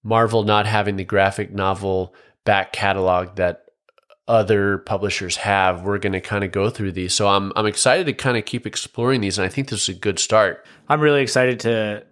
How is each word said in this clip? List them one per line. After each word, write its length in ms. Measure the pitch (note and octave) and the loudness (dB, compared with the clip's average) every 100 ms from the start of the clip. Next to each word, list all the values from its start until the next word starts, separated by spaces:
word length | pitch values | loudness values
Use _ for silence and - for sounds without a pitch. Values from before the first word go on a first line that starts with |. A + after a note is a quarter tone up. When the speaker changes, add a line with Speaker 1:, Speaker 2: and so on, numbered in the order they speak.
Speaker 1:
Marvel 400 | G#2+ A2+ A2+ A2+ | 2 2 4 2
not 220 | G#2 G#2+ G#2 | 4 2 2
having 280 | G#2+ G2+ | 0 0
the 80 | G2 | -4
graphic 500 | F#2 G2+ G2 G2+ G2 | -2 2 2 0 -8
novel 600 | G2 F#2+ F#2+ G2 F#2+ F#2 _ _ _ | -2 -2 -2 -2 -2 -4 _ _ _
back 260 | - G2 F#2+ | 0 0 0
catalog 640 | - G2+ G2 F#2 F2+ F#2 | -2 0 2 2 0 -2
that 240 | F#2+ F2+ F2 _ _ _ _ _ _ | -2 -2 -4 _ _ _ _ _ _
other 520 | - A2+ G2+ G#2 G2+ G2 | 0 2 4 2 2 -2
publishers 580 | - G2+ G2+ - F#2 | -4 -4 -2 -4 -6
have, 480 | - G#2 G2 F#2 F2+ | -4 0 2 2 0
we're 140 | F#2+ G2+ | -4 -4
gonna 240 | G2+ F#2+ | -2 -4
kinda 260 | - G#2 G2 | -4 -4 -4
go 220 | F#2+ G#2 | -2 -2
through 240 | - G2 | -2 -6
these. 200 | F#2 F#2 | -4 -4
So 140 | - G2+ | 0 2
I'm, 240 | G2 G2 - | 2 0 -2
I'm 80 | |
excited 400 | G#2+ G#2 - D#3+ | -2 2 2 2
to 80 | E3 | 0
kinda 280 | - C3+ A#2+ | -2 -2 -2
keep 240 | - A#2+ | -4 -8
exploring 540 | G#2+ - - - A#2+ C3+ | -8 -10 -10 -4 0 0
these, 180 | G2+ F#2 | 0 -2
and 80 | |
I 40 | F#2 | -2
think 200 | - C3+ | -4 -6
this 140 | G#2 | -4
is 120 | - | -6
a 40 | F#2 | -4
good 180 | G#2 F#2+ | -4 -4
start. 480 | - A2 G2 - - - - | 2 4 4 -2 -16 -20 -4
Speaker 2:
I'm 140 | D3+ | 2
really 200 | D3+ C#3+ | 4 2
excited 380 | B2+ C3 B2+ A#2+ | 2 2 2 0
to 440 | A#2 A2+ G#2+ G#2 - | -2 0 -2 -6 -12